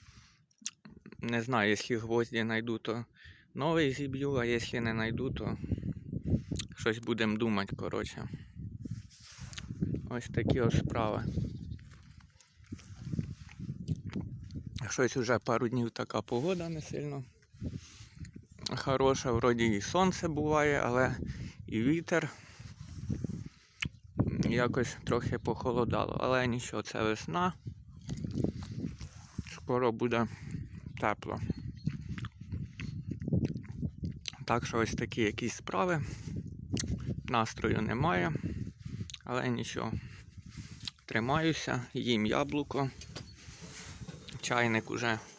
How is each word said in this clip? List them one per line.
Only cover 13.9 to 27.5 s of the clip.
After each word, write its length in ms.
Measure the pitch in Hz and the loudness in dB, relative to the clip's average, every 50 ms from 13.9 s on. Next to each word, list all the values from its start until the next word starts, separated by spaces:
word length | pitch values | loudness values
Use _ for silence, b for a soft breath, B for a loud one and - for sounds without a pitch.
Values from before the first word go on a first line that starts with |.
| - - - - - - - - - - - - - - - - - - - - | -4 -4 -4 -6 -6 -6 -6 -6 -8 -10 -10 -10 -10 -10 -10 -8 -8 -6 -6 -2
Щось 280 | - - 131 113 - | 2 4 4 4 4
уже 220 | 135 117 117 123 104 | 2 4 4 2 2
пару 300 | - - 120 113 127 110 | 4 4 4 4 4 4
днів 220 | 117 123 117 113 | 2 2 2 2
така 300 | - - 117 - - 113 | 0 -4 -4 0 0 -2
погода 480 | - - 127 120 135 180 190 175 170 165 | 0 2 0 2 4 2 2 0 -2 -4
не 120 | 165 156 | -4 -6
сильно 420 | - - 143 139 143 147 143 139 131 - - - - _ - - B B B B B B B B B B B B B B B - - _ - - - - - | -6 -6 -6 -4 -4 -4 -4 -6 -8 -10 -14 -20 -20 _ -12 -6 B B B B B B B B B B B B B B B -18 -20 _ -18 -8 -4 -4 -4
хороша, 560 | 127 - 139 135 131 135 131 131 - - 131 | -2 2 2 4 6 6 6 6 4 2 2
вроді 340 | 117 117 117 123 120 117 117 | 2 6 6 6 6 8 6
і 160 | 117 107 101 | 4 4 4
сонце 460 | 101 - - 180 190 185 180 - 185 | 0 2 4 6 6 6 4 2 -2
буває, 540 | 170 151 147 151 151 151 151 147 147 143 139 - | 0 0 2 2 4 6 6 6 6 4 4 4
але 300 | 120 120 127 131 127 127 B B B B B B B B B B | 4 6 6 6 4 2 B B B B B B B B B B
і 140 | - 113 110 | -2 0 2
вітер. 480 | 117 135 156 170 165 - 180 165 160 131 B B B B B B B B B B B B B B B B B B B B B B B B B B B B B B - - - - - - - - - - - - - - | 4 4 4 2 2 2 2 2 2 0 B B B B B B B B B B B B B B B B B B B B B B B B B B B B B B -8 -8 -8 -10 -20 -8 0 0 0 2 2 2 2 4
Якось 480 | 117 120 123 120 - 131 120 - - - - | 4 4 4 4 4 2 0 0 -2 -6 -2
трохи 360 | - 113 120 117 - 127 113 | 0 0 2 2 0 -2 0
похолодало, 800 | - 127 113 - - 131 117 123 117 117 113 107 - - 50 - | 0 -2 -2 0 0 2 2 4 2 4 2 2 2 0 0 0
але 260 | - 127 131 127 127 | 2 4 4 4 4
нічого, 360 | 123 117 123 120 - - 110 104 | 2 0 0 -2 -4 -4 -4 -4
це 200 | - - 110 110 | -2 0 2 2
весна. 500 | 107 107 - - - 160 175 180 180 | 2 2 0 -2 -2 0 2 2 2